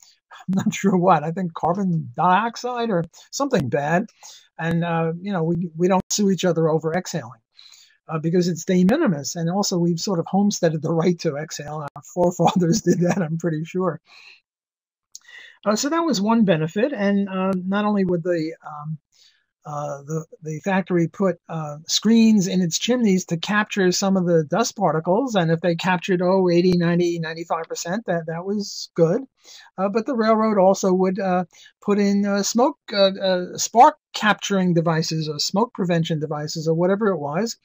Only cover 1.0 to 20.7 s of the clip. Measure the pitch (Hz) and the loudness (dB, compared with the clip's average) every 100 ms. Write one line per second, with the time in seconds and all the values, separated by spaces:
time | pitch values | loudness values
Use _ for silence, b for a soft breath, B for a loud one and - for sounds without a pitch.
1 | 180 160 151 165 185 - 160 185 190 165 | 4 2 2 -6 -6 -4 -2 -2 0 -2
2 | 127 120 170 180 233 233 247 247 233 180 | -4 -2 2 2 0 -6 -8 -6 -2 -2
3 | 165 B B - 277 214 131 143 143 175 | -4 B B -6 -2 -2 -2 -2 0 -2
4 | 226 B B B B - 165 170 170 165 | -2 B B B B -8 -4 -2 -2 -2
5 | 165 170 190 190 160 175 175 160 180 185 | -2 -4 -6 -2 -2 -2 -4 -2 0 0
6 | - - 202 190 180 165 160 160 156 170 | 0 0 0 2 0 2 2 0 -2 -4
7 | - 156 117 127 _ B B B B B | -6 -10 -10 -18 _ B B B B B
8 | - 160 160 180 175 165 - 185 185 285 | -10 -6 0 0 0 -2 0 4 4 4
9 | 294 147 139 175 165 190 196 175 170 170 | 2 0 -4 -6 -4 -2 -2 0 0 0
10 | - 175 165 190 202 - 170 156 139 165 | -2 -4 -2 0 0 2 0 0 -2 0
11 | 160 175 165 139 151 - 147 156 143 - | 0 0 -2 -6 -10 -12 -12 -10 -12 -14
12 | - 180 175 180 170 185 170 - 175 160 | -12 0 0 2 2 2 2 0 0 0
13 | 175 - 156 165 175 156 160 180 185 147 | 0 0 -2 -4 -4 -4 -6 -4 -4 -4
14 | B B B B _ _ _ _ _ _ | B B B B _ _ _ _ _ _
15 | _ - B B B B 202 214 277 330 | _ -20 B B B B -2 -2 0 0
16 | 330 208 202 226 196 160 156 202 277 247 | 0 0 2 2 4 2 0 0 -2 0
17 | 202 202 196 190 185 185 180 196 208 208 | 0 0 0 -2 -2 -2 -2 -2 0 0
18 | 185 175 170 175 156 - 151 151 151 156 | 0 0 0 -2 -2 -8 -14 -14 -10 -12
19 | _ b b b b _ 156 147 147 139 | _ b b b b _ -12 -8 -6 -8
20 | 139 160 160 - 156 156 196 | -8 -8 -8 -16 -10 -8 -2